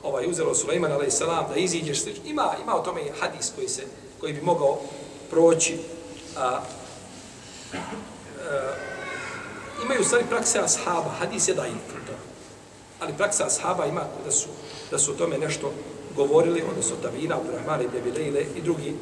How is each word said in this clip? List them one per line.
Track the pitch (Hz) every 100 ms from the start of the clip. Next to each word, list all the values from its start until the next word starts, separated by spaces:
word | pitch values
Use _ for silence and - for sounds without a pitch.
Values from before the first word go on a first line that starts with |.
ovaj, | 151 135 123
uzela | 113 -
od | 127
Sulejmana, | - 175 160 139
alejselam, | 139 - 160 165 160
da | 143
iziđeš”, | 185 170 156 143
slično. | 208 - -
Ima, | 302 185 -
ima | 226 180
o |
tome | 175 170
i | 147 -
hadis | 185 160 - -
koji | 190
se, | - 131 - - -
koji | 160
bi | 147
mogao, | 151 160 139 135 - - - - - 160 165 160 165 156 - - - - - 151
a, | 127 131 - - - - - - - - - - -
e, | - - 214 - - - 143 165 139 131 135 - - - - - - - - - -
imaju | 247 254
u |
stvari | - 240 233
prakse | 233 226 226
ashaba, | 170 - - 175 156 -
hadis | 175 208 -
je |
daif | 165 123 110 -
u | - -
tome. | 107 - - - - - - - -
Ali | 165 143
praksa | 202 - -
ashaba | - 165 185 156
ima | 170 - - -
da |
su, | - - - - - -
da | -
su | -
o | -
tome | 170 139
nešto | 151 147 139 - - - - -
govorili, | 139 156 170 170 -
odnosno | - - 120
Tabina, | 120 123 160 143
Abdurrahman | - - - 151
ibn | 120 127
Abi | 120
Lejle | 151 151 143 156 -
i |
drugi. | 156 156 143 143